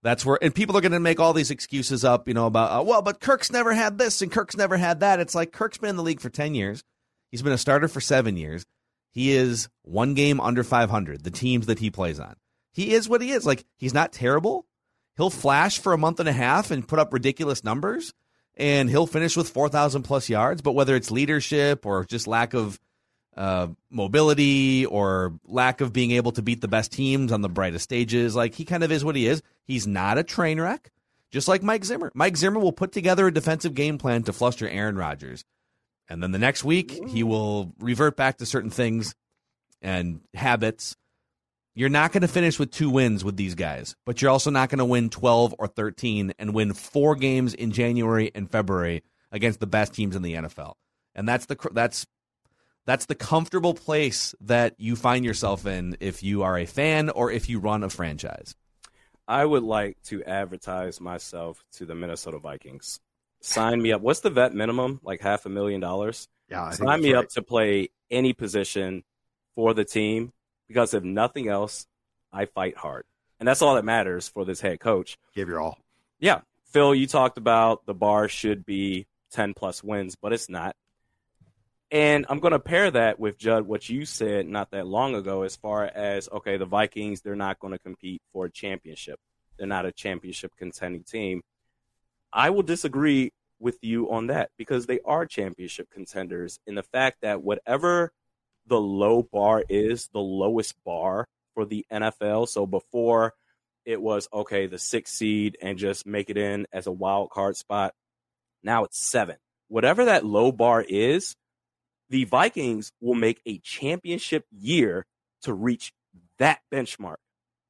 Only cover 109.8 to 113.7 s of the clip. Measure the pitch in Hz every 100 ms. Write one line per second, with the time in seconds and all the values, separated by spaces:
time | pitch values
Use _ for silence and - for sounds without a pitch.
109.8 | 123 190 247 185 107 104 123 120 117 113
110.8 | - 98 117 160 - - _ _ _ _
111.8 | _ _ _ 131 120 127 123 - 131 110
112.8 | 107 _ 120 120 117 117 - 104 -